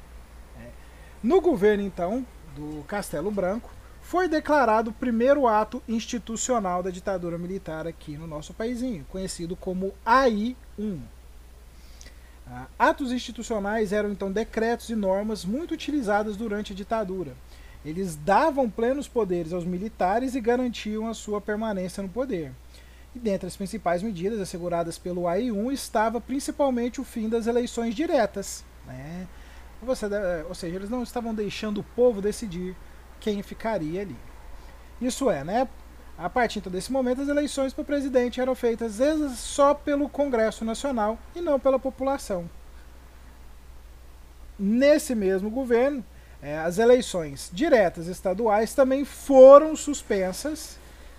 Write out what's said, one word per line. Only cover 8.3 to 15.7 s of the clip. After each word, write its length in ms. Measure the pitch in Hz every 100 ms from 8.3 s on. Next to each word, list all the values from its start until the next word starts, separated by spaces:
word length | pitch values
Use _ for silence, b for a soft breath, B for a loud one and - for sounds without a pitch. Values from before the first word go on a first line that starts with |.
| 151 151
paizinho, 520 | 180 226 240 254 175 131
conhecido 480 | 190 190 - 170 180
como 380 | 185 185 196 - 226
A 220 | 254 269
I 300 | 208 233 254 - -
um. 220 | 214 160 113 - - - - - - B B B B B B B -
Ah, 200 | 123 131 -
atos 360 | 262 320 254
institucionais 800 | 247 - 233 214 220 196 226 208
eram, 180 | 208 208
então, 180 | 202 196
decretos 600 | 196 226 220 226 233 -
e 80 | 226
normas 480 | 190 190 214 208 170
muito 280 | 254 339